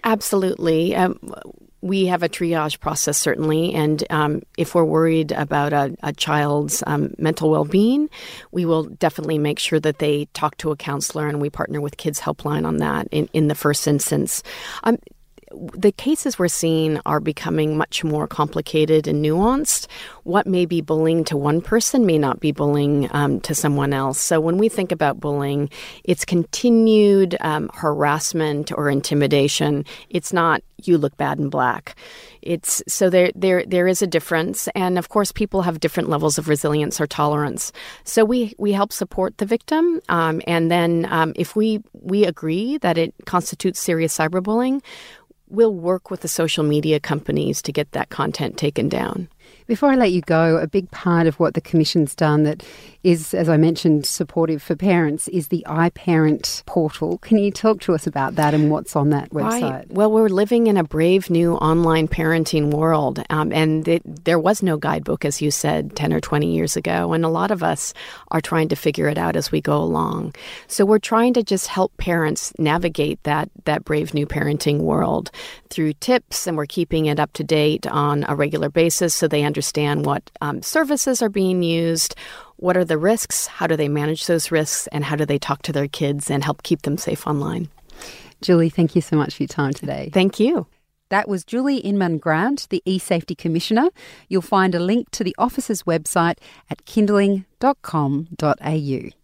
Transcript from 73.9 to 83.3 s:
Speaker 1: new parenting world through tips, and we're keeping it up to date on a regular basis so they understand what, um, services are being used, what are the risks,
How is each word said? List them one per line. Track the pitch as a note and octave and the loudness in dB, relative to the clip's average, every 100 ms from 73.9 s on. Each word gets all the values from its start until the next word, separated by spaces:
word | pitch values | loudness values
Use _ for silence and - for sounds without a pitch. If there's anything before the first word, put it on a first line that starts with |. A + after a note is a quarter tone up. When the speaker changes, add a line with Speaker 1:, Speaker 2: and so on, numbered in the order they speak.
| D3+ D#3+ D3 | -2 -2 -4
Speaker 1:
new | D3 | -2
parenting | D3 D3+ D3 F3+ D3 | -2 -2 0 0 0
world | D#3+ D3+ F3 D3+ - - - - _ | 0 0 0 -2 -6 -14 -18 -20 _
through | - D#3 | -4 -2
tips, | D3 - B3+ _ - - | -2 0 0 _ -8 -4
and | D#3 | -4
we're | D3 | -4
keeping | - E3 E3 D#3 | -4 0 0 0
it | D3 | 0
up | D3 | -2
to | - | -4
date | D3 D#3 D3+ D3+ - | 0 2 2 0 -2
on | D3 C#3+ D3 C#3+ | -2 0 0 -2
a | C#3+ | -2
regular | D3 D#3 D3 | -2 -2 -2
basis | E3 E3 - F3 | 2 2 2 0
so | - D#3+ | 0 0
they | D3 | 2
understand | D3 D3 - - D3 D3 C#3+ | 0 -2 -4 -2 0 0 -2
what, | C#3+ - - | -4 -6 -8
um, | D3 - | -6 -6
services | - D#4 C#4+ C#4+ - B3 | -2 -2 0 0 0 0
are | A3+ | 0
being | G3+ F#3 F3+ | 0 0 0
used, | E3+ E3 E3 E3 - - - - - - | 0 0 0 0 -2 -6 -18 -20 -20 -4
what | F3+ F3+ | 0 2
are | E3+ | 2
the | D#3 | 2
risks, | F3+ A3+ - | 2 0 -2